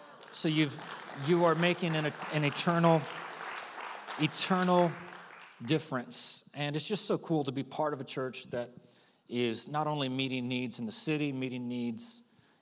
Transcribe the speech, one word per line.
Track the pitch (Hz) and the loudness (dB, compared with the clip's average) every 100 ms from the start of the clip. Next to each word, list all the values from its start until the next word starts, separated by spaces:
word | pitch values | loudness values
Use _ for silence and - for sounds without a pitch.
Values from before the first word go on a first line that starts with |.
| - - - | -20 -20 -12
So | - 170 | -2 2
you've, | 156 147 - - - - 143 139 | 2 2 0 -10 -12 -12 -4 2
you | 175 170 | 6 6
are | 160 | 6
making | 175 175 170 156 | 4 2 0 0
an, | 151 - - | 0 -4 -4
an | 156 | 0
eternal, | 147 - - 170 170 160 135 - - - - - - - - - - - | 2 2 2 6 6 6 4 -8 -10 -10 -10 -10 -10 -12 -12 -12 -10 0
eternal | 156 - - 185 180 180 170 143 - - - - - - 120 | 0 2 2 4 6 6 6 2 -10 -16 -18 -20 -20 -10 0
difference. | 156 - 131 120 - - - - | 0 2 -4 -4 -6 -6 -8 -10
And | 139 147 151 | -4 -2 -2
it's | 151 | -2
just | 202 - | -2 0
so | 165 | -2
cool | - 160 139 | 2 0 0
to | |
be | 131 | -2
part | 135 - 151 | -4 -2 -2
of | 143 | -2
a | |
church | 131 - 131 117 - | -6 -4 -4 -6 -6
that | 123 120 - - _ _ _ - | -6 -6 -12 -20 _ _ _ -6
is | 120 120 113 - | 0 0 0 -2
not | 147 151 | -2 0
only | 151 135 | 0 0
meeting | 131 135 131 123 | 0 -2 -2 -2
needs | 127 127 113 | -2 -4 -6
in | 113 | -6
the | |
city, | - - 151 147 | -4 -2 0 0
meeting | 135 131 123 123 | -2 -4 -4 -4
needs | 123 120 113 - - _ _ _ _ | -4 -4 -4 -10 -18 _ _ _ _